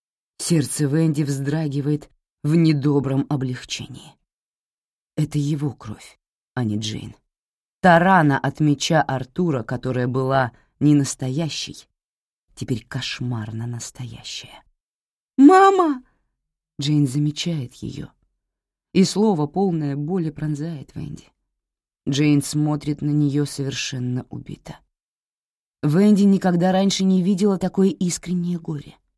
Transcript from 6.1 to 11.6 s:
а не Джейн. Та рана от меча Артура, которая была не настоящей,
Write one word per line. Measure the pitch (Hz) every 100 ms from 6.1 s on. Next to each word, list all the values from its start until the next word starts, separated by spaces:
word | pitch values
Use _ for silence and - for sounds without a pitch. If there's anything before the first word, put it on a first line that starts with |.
| _ _ _ _
а | -
не | 113 107
Джейн. | 107 107 - - _ _ _ _ _ _
Та | 190 170
рана | 180 185 151 135
от | 135 -
меча | 151 139 - 160
Артура, | - 131 131 - 180 135
которая | 110 123 127 127 123
была | 127 131 135 123 - _ -
не | 143 147
настоящей, | 139 - 131 135 160 -